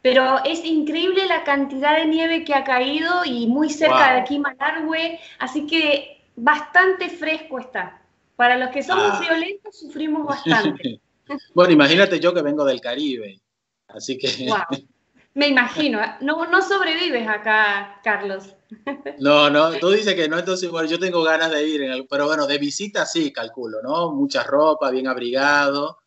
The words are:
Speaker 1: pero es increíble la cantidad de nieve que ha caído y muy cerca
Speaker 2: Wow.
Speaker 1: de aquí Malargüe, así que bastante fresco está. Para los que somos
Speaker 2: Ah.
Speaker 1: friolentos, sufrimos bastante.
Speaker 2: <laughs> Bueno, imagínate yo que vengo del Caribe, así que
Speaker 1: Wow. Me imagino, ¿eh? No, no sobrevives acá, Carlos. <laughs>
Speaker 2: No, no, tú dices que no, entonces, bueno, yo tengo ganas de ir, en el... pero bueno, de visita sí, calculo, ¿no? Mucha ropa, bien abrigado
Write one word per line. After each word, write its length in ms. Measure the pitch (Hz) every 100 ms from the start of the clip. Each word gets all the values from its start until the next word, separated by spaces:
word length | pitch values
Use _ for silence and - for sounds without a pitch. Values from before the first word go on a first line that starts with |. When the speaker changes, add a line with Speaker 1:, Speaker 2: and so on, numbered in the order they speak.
Speaker 1:
pero 420 | 262 254 262 269
es 200 | 269 330
increíble 600 | 330 311 302 320 359 370 381
la 160 | 330
cantidad 540 | 311 277 269 262 294 311
de 100 | 320
nieve 380 | 320 330 330
que 100 | 320
ha 80 | 277
caído 640 | 269 254 262 302 330 359
y 220 | 330 240 233
muy 240 | 269 302
cerca 260 | - 311 262 269
Speaker 2:
Wow. 80 |
Speaker 1:
de 60 | 254
aquí 180 | 247 285
Malargüe, 800 | 277 262 285 320 311 320 330 330 - -
así 280 | 254 302 294
que 560 | 330 302 285 - - _ -
bastante 720 | 240 294 - 359 370 359 359
fresco 500 | - 311 311 - 254
está. 440 | 226 202 180 - _ _ _ -
Para 220 | 240 254
los 100 | 254
que 140 | 269
somos 240 | 277 370 415
Speaker 2:
Ah. 40 | 403
Speaker 1:
friolentos, 600 | 339 330 349 403 427 -
sufrimos 460 | 311 302 311 311 285
bastante. 760 | 277 165 226 196 139 127 110 _
Speaker 2:
<laughs> 40 | _ - 185 _
Bueno, 180 | 175 180
imagínate 480 | 156 143 170 196 170
yo 120 | 170
que 100 | 175
vengo 220 | 147 151
del 160 | 139 120
Caribe, 600 | 120 127 147 123 104 98 _ _ _ _ _
así 280 | 107 - 131
que 280 | 135 - 127
Speaker 1:
Wow. 380 | 214 - 277 _ _ _ _ _
Me 140 | 277 285
imagino, 520 | 262 240 - 294 214
¿eh? 140 | 214 -
No, 240 | 269 320 330
no 160 | 359
sobrevives 640 | 381 392 359 320 359 247 220
acá, 720 | 208 220 214 208 202 202 -
Carlos. 500 | 226 202 196 190 196 _ _
<laughs> 480 | 214 - 277 - -
Speaker 2:
No, 320 | 139 147 147
no, 220 | 147 160
tú 180 | 156 170
dices 240 | 208 208
que 140 | 170 156
no, 100 | 165
entonces, 320 | 180 180 180
bueno, 180 | 165 156
yo 100 | 170
tengo 240 | 185 175
ganas 280 | 160 160 160
de 160 | 151 151
ir, 140 | 151
en 80 | 135
el... 160 | 127 131
pero 200 | 143 143
bueno, 200 | 156 139
de 120 | 143
visita 460 | 143 - 208 - -
sí, 260 | 170 147
calculo, 460 | - 113 - 117 110
¿no? 300 | 123 160 170
Mucha 320 | 143 139 131
ropa, 460 | 120 139 156 151 135
bien 180 | 131 131
abrigado 880 | 123 120 131 139 147 143 143 151 -